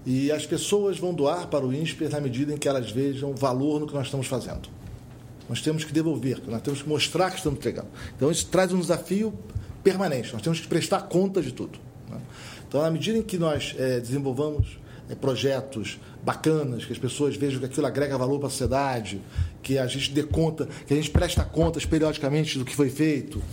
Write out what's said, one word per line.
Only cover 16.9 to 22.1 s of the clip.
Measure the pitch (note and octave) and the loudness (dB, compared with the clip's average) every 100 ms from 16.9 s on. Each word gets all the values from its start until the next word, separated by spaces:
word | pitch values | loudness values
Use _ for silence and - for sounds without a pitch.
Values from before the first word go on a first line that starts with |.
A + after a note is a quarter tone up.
as | A#2 | -4
pessoas | B2+ - C#3+ C3+ | -4 0 0 2
vejam | C#3+ B2+ | 0 0
que | B2+ | -2
aquilo | D#3 C#3+ | 0 0
agrega | C#3 C#3+ C3+ | 2 0 2
valor | B2+ C#3 | 2 2
para | C3 | 0
a | |
sociedade, | - B2+ C3 C#3 A#2+ G2+ G2 - - - - | 0 2 2 2 0 -4 -8 -6 -2 -2 -4
que | - C3+ | 0 2
a | B2+ | 2
gente | C#3 C3+ | 0 0
dê | C#3 | 0
conta, | D3 - D#3+ D#3 C#3 - - | 2 2 2 0 -6 -6 0
que | |
a | C#3+ | 2
gente | D#3 | 4
presta | - E3 - | 4 4 2
contas | - D#3 E3 D3+ - | 0 4 4 2 2
periodicamente | E3 D#3 | 4 4